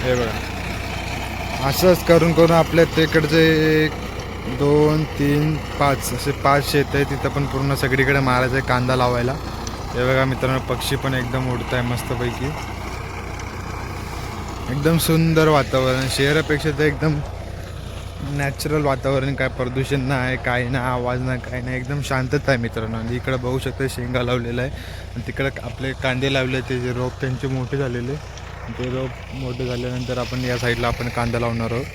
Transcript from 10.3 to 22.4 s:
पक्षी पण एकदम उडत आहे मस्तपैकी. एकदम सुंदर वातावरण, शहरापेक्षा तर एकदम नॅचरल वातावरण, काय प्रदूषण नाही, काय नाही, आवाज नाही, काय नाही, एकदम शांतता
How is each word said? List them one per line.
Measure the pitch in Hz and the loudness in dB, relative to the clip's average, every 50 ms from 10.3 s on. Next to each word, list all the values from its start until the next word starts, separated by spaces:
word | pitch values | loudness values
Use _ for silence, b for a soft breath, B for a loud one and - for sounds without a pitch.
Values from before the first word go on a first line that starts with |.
| 131 113 - 127 131 131 113 - 127 | 0 0 0 0 0 0 0 -2 -4
पक्षी | 120 - - 143 | -4 -2 -2 -2
पण | 131 - 135 131 | -2 0 -2 -2
एकदम | 127 123 120 123 131 127 127 123 | -2 -2 -2 -2 -2 -2 0 -2
उडत | 117 117 - - | -2 -2 -2 -2
आहे | 127 123 | 0 0
मस्तपैकी. | 120 123 117 - - 131 117 123 123 117 - 127 143 156 - - - - - - - - - - - - - - - - - - - - - - - - - - - - - - - - - - - - - - - - - - - 127 | 0 -2 -2 -2 -4 -2 -2 -2 -2 -2 -2 -4 -4 -4 -6 -6 -8 -8 -8 -8 -8 -8 -8 -8 -8 -8 -8 -8 -8 -8 -8 -8 -8 -8 -8 -8 -8 -8 -8 -8 -8 -8 -8 -8 -8 -8 -8 -8 -8 -8 -8 -8 -8 -8 -8 -6 -4 -4
एकदम | 143 143 156 170 | 0 4 4 4
सुंदर | 160 - - 165 160 165 165 160 156 156 | 4 4 4 4 4 6 6 6 6 6
वातावरण, | 156 156 143 131 - - 131 131 131 127 131 131 127 - | 8 6 6 4 4 2 2 4 4 2 2 0 0 2
शहरापेक्षा | - 139 139 151 156 156 - 156 143 143 156 143 | 2 2 4 4 2 2 2 0 0 0 -2 0
तर | 135 151 | 2 2
एकदम | 151 139 - 151 160 151 147 143 - - - - - - - - - - - - - - - - - - - - 139 143 | 2 2 2 0 0 0 0 -2 -6 -8 -10 -10 -10 -10 -10 -10 -10 -10 -10 -10 -10 -10 -10 -10 -10 -10 -8 -6 -4 -2
नॅचरल | 143 143 139 131 - - 156 151 156 147 | -2 -2 -2 -2 -4 -4 0 0 2 2
वातावरण, | 143 135 127 117 135 139 135 131 139 139 | 2 0 2 0 2 2 2 2 0 0
काय | 127 131 | 0 0
प्रदूषण | 131 - - 127 123 127 131 135 - 139 139 | -2 0 -2 -4 -2 0 -2 0 0 0 0
नाही, | 127 127 143 131 127 127 127 123 - | 0 0 0 0 0 0 -2 -2 0
काय | 127 123 123 123 | 0 0 0 0
नाही, | 120 131 131 120 | 0 0 0 0
आवाज | 131 127 123 120 123 123 127 | 0 0 0 0 0 -2 -2
नाही, | 127 127 127 123 | -2 -2 -2 -4
काय | 120 - 123 127 | -4 -6 -6 -6
नाही, | 120 127 127 | -4 -4 -4
एकदम | 127 123 123 143 143 | -4 -4 -4 -4 -4
शांतता | 131 - 139 131 131 127 143 147 | -2 0 0 0 0 0 0 0